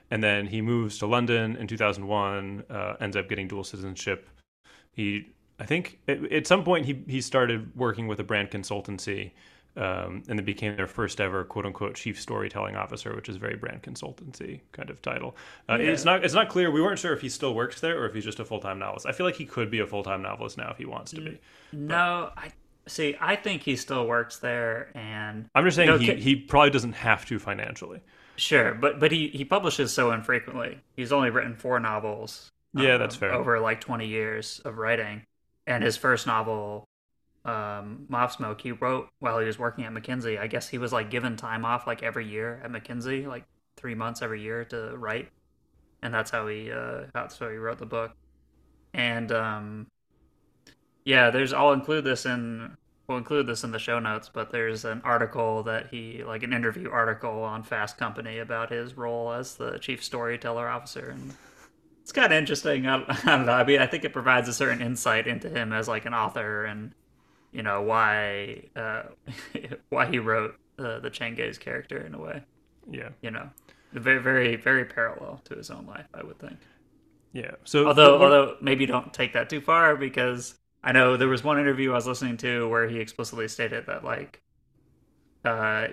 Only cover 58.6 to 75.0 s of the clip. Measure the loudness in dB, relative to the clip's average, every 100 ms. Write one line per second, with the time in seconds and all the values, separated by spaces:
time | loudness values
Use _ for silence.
58.6 | -4 -6 -8 -8 -6 -4 -4 -6 -8 -8
59.6 | -8 -6 -8 -8 -6 -4 -4 -4 -4 -4
60.6 | -4 -6 -8 -12 -12 -12 -14 -16 -20 -20
61.6 | -20 _ _ _ -4 4 6 6 4 0
62.6 | 0 2 2 0 0 0 4 6 6 6
63.6 | 6 6 6 0 -4 0 4 4 4 0
64.6 | 2 0 -2 0 2 2 2 -4 -4 -4
65.6 | -2 -2 -2 -4 -2 -2 -2 -2 -4 -4
66.6 | -4 -8 -12 -16 _ _ _ _ _ -6
67.6 | -2 0 2 4 4 2 0 -4 -8 -12
68.6 | -14 -10 -6 -8 -10 -16 -16 -16 -12 -12
69.6 | -12 -14 -4 0 2 0 2 0 0 -8
70.6 | _ -10 -8 -6 -8 -8 -8 -6 -6 -8
71.6 | -8 -8 -8 -10 -10 -12 -10 -12 -14 _
72.6 | _ _ -14 -12 -12 -12 -10 -10 -12 -18
73.6 | _ -20 _ -2 2 4 4 4 4 2
74.6 | 2 2 0 -2